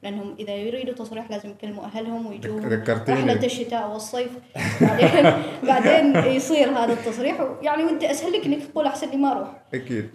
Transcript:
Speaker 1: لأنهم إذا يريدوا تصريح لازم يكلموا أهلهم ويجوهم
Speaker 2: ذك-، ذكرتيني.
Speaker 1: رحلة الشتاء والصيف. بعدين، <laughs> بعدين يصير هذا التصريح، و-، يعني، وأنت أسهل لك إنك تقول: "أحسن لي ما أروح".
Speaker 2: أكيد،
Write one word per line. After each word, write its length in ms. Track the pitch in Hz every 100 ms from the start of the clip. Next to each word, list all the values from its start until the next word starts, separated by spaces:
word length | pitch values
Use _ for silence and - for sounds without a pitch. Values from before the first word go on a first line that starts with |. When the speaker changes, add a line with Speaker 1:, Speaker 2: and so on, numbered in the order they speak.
Speaker 1:
لأنهم 320 | 202 208 202 -
إذا 160 | 208 202
يريدوا 380 | 214 262 254
تصريح 380 | 247 214 220 226
لازم 180 | 208 208
يكلموا 340 | 202 214 208
أهلهم 420 | 208 220 226 233 226
ويجوهم 340 | 202 208 214
Speaker 2:
ذك-، 140 | 135
ذكرتيني. 460 | 110 113 113 135 131
Speaker 1:
رحلة 260 | 127 107 247
الشتاء 460 | - 226 233 208
والصيف. 400 | 214 - 247 247 - - - - -
بعدين، 520 | - 233 269 339 285 - -
<laughs> 200 | - 254
بعدين 480 | 254 233 320 285 269
يصير 540 | 247 262 277 311 262
هذا 240 | 254 233
التصريح، 480 | 233 233 220 262 339
و-، 140 | 269 -
يعني، 220 | 294 302 330
وأنت 180 | 330
أسهل 280 | 302 285 330
لك 120 | 349 277
إنك 180 | 294
تقول: 220 | - 320 285
"أحسن 240 | - 302
لي 80 | 277
ما 140 | 277
أروح". 180 | 214 - - _
Speaker 2:
أكيد، 360 | 131 127 117 107